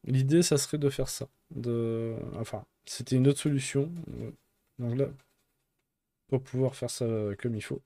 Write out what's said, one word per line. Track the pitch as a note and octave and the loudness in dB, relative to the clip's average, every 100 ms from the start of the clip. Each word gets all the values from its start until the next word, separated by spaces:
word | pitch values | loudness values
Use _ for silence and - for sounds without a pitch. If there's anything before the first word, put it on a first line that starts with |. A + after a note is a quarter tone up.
| - | 2
l'idée, | C3 C3+ E3 | 2 6 6
ça | E3+ C#3+ | 6 4
serait | - D3+ | 2 0
de | C#3+ | 0
faire | C3+ B2+ | 0 -4
ça. | - - _ _ | -4 -10 _ _
De, | D3 A#2+ A#2 A2+ A2+ A2+ A2+ A#2 - | -6 -2 0 0 0 -2 -4 -6 -6
enfin, | A#2 G#2+ - _ - | -6 -6 -10 _ -14
c'était | - A#2+ C3 | -10 0 6
une | C3 | 6
autre | C#3 | 4
solution. | D#3 C#3 C3+ C#3 D3 E3+ - A#2+ A2+ - _ _ _ - | 2 0 0 0 0 -6 -10 -10 -10 -12 _ _ _ -6
Donc | A#2+ A#2+ | -4 0
là, | C#3 - _ _ _ _ _ _ _ _ _ _ _ | -2 -4 _ _ _ _ _ _ _ _ _ _ _
pour | C3 | -2
pouvoir | C3 B2+ C3 - | -2 0 0 0
faire | A#2+ | -6
ça | - A#2 A2 G#2 G2+ | -2 0 0 -2 -2
comme | A#2+ A2+ | -2 -4
il | |
faut. | - C3+ | -4 -8